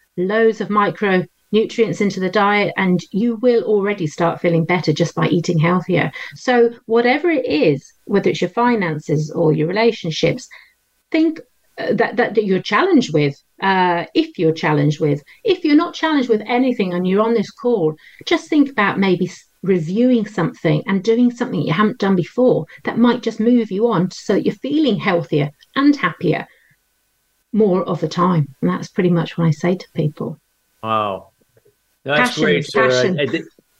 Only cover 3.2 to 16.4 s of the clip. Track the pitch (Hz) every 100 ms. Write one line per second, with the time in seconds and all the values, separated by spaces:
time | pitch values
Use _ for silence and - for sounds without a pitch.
3.2 | 240 226 247 233 - 214 196 202 156 -
4.2 | 170 165 175 165 160 175 151 151 165 -
5.2 | 160 180 160 165 160 180 175 170 160 -
6.2 | - 143 - 247 233 233 - 226 240 285
7.2 | 349 311 - 302 202 147 - _ - 202
8.2 | 190 165 180 - 240 233 180 151 - 151
9.2 | 151 - 165 156 156 196 233 226 175 151
10.2 | - - - - - _ _ _ _ 320
11.2 | 320 320 - _ _ - - 180 190 202
12.2 | 240 214 214 185 - - 359 330 240 156
13.2 | 143 143 _ _ 190 190 - 175 165 -
14.2 | 320 - 160 160 165 151 147 151 156 147
15.2 | - - - 349 311 294 339 - 320 294
16.2 | 240 214